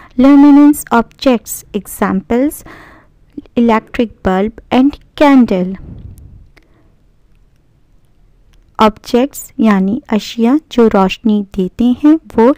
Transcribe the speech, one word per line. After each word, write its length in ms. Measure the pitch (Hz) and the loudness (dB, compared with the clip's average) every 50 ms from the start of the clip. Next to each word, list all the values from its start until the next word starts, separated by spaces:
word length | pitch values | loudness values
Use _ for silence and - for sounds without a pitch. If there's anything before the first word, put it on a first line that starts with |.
| - - _ - | -20 -10 _ 0
luminous 640 | 247 277 285 277 285 294 285 285 294 294 294 - - - - 233 | 2 4 6 6 6 6 6 6 6 4 2 0 -4 -4 -2 -2
objects। 640 | 226 - _ - - 277 247 214 - - - - - - - | -2 -4 _ -6 -2 -2 -2 -2 -4 -8 -18 -18 -14 -10 -10
Examples, 920 | 208 - - - - 214 190 196 190 - - 233 240 269 302 - - - - - - - - - - _ _ _ _ _ _ _ - - _ - | -10 -10 -10 -8 -6 -4 -4 -4 -4 -4 -4 -4 -2 -2 -2 -4 -8 -16 -20 -20 -20 -20 -20 -20 -20 _ _ _ _ _ _ _ -20 -20 _ -4
electric 600 | - 233 226 220 220 220 - - - 240 214 - _ - 190 | -2 0 0 0 -2 -4 -6 -6 -6 -6 -6 -8 _ -6 -4
bulb 360 | 185 185 202 220 - - - - - 247 | -2 -2 -4 -4 -8 -12 -10 -4 0 0
and 180 | 262 285 - - _ _ _ - | 0 0 -2 -4 _ _ _ 0
candle। 560 | 302 285 277 262 240 220 202 185 180 185 190 - - - - - - - - - - - - - - _ _ _ _ _ _ _ _ _ _ _ _ _ _ _ _ _ _ _ _ _ _ _ _ _ _ _ _ _ _ _ _ _ _ _ _ _ _ _ _ _ _ _ _ _ _ - | 2 4 4 4 2 2 0 -4 -4 -6 -8 -12 -16 -18 -20 -20 -20 -20 -20 -20 -20 -20 -20 -20 -20 _ _ _ _ _ _ _ _ _ _ _ _ _ _ _ _ _ _ _ _ _ _ _ _ _ _ _ _ _ _ _ _ _ _ _ _ _ _ _ _ _ _ _ _ _ _ -2
ऑब्जेक्ट्स 720 | 220 214 208 - - - - 240 254 285 - - - - _ - | -2 -2 -2 -4 -8 -4 -2 -2 -2 -2 -6 -12 -20 -14 _ -2
यानी 400 | 226 220 208 190 190 196 202 269 - - 226 | 0 0 0 0 0 -2 -4 -6 -6 -6 -6
अशिया 460 | 208 - - - 240 226 233 269 311 - - - | -6 -6 -6 -6 -2 -2 0 0 -2 -4 -4 -2
जो 140 | 247 233 220 | 0 0 2
रोशनी 540 | - 202 190 190 - - - 226 214 208 202 196 - | 2 0 0 -2 -4 -4 -4 -2 -2 -2 -4 -6 -6
देते 300 | - 185 180 - - 233 | -6 -6 -6 -4 -4 -2
हैं 300 | 240 247 - - 302 311 320 - - - | -2 -2 0 2 2 2 0 -2 -6 -2
वो 120 | - 226 247 302 | 0 2 2 0